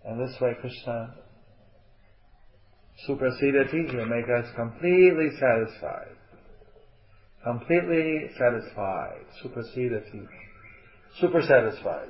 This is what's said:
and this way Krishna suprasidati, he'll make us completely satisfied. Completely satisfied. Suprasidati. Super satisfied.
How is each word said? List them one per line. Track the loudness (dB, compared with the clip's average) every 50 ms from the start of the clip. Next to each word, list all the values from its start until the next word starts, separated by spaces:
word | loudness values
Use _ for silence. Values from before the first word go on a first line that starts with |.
| -12
and | -10 -8 -6
this | -8 -8 -4 -2
way | -2 -2 -2 -4
Krishna | -10 -12 -12 -10 -10 -8 -8 -8 -8 -12 -16 -20 -20 -20 -20 _ _ _ -20 _ _ _ _ -20 _ _ _ _ _ _ _ _ _ _ -20 _ -20 -20 _ _ -20 _ _ _ _ -20 -20 -14 -6 -6
suprasidati, | -4 0 0 -2 0 2 0 2 4 4 2 2 0 -2 -2 -2
he'll | -4 -4 -2
make | -2 -2 -2 0
us | 0 0 0 -2 -4 -8
completely | -8 -8 -8 -6 -2 2 4 8 8 8 8 8 4 0 0 0 2
satisfied. | 4 4 4 4 2 -2 -6 -10 -8 -8 -8 -8 -12 -16 -20 -20 -20 _ -20 -20 -20 -20 -20 -20 -20 -20 -20 -20 -20 -20 _ _ _ _ -20 -20 -20 _ -20 -10
Completely | -6 -6 -6 -6 -2 0 0 0 2 2 0 0 0 0 -2 -4 -6 -10 -4 0
satisfied. | 2 2 2 0 -8 -10 -8 -6 -6 -4 -4 -6 -6 -8 -12 -16 -18 -20 -20 -16
Suprasidati. | -16 -12 -10 -10 -10 -8 -6 -4 -2 -2 -2 -4 -8 -10 -16 -16 -16 -16 -20 -20 -20 -20 -20 -20 -20 -20 -20 -20 -20 -20 -20 -20 _ -20 -2 0
Super | 0 4 4 2
satisfied. | 6 6 6 6 6 2 -6 -4 -6 -6 -6 -6 -10